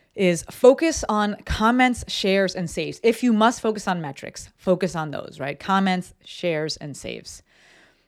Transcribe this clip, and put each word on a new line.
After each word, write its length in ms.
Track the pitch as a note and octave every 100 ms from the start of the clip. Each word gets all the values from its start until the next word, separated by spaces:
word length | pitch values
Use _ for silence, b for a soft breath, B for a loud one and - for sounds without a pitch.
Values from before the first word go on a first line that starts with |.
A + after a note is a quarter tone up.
| B -
is 300 | F#3 E3 -
focus 540 | - B3 A#3 E4 - -
on 260 | G#3 G#3 -
comments, 640 | - - A3 B3+ B3+ A#3+ -
shares, 480 | - G3 G3 F#3+ F#3
and 140 | E3+
saves. 320 | - D3 C#3
If 180 | A3+ A3+
you 120 | B3
must 260 | G#3+ A3 B3
focus 260 | A3+ G#3+ G3
on 140 | F3
metrics, 480 | D3+ - - - - _
focus 400 | - F3+ F3+ D#3+
on 160 | D#3
those, 300 | C#3 - D3+
right? 180 | C#3 C#3+
Comments, 540 | - F#3+ F#3+ F#3 - -
shares, 540 | - - F3 D#3 D#3 -
and 180 | D3+ -
saves. 480 | - A2+ - - _ b b b b b